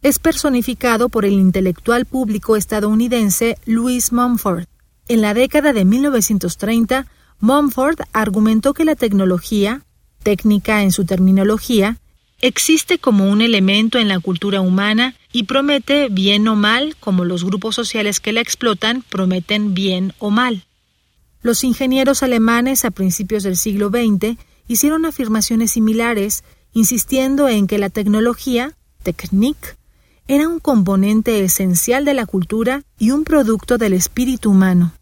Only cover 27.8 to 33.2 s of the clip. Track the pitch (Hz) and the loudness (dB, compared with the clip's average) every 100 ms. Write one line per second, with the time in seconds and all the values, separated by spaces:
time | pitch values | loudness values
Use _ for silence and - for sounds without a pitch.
27.8 | 196 220 202 214 233 233 - 240 262 - | -2 -2 0 2 0 -2 -2 -2 -4 -12
28.8 | _ _ - 170 175 190 240 302 - - | _ _ -8 -8 -4 0 0 -2 -12 -20
29.8 | _ _ _ _ - 277 311 339 302 240 | _ _ _ _ -2 0 0 -2 0 2
30.8 | 190 196 202 214 220 214 190 - 190 175 | 2 2 2 2 0 0 0 0 0 0
31.8 | - 254 285 277 220 190 170 220 226 269 | 0 0 0 -2 -2 -4 -2 -2 -2 -4
32.8 | - _ 214 277 | -8 _ 0 0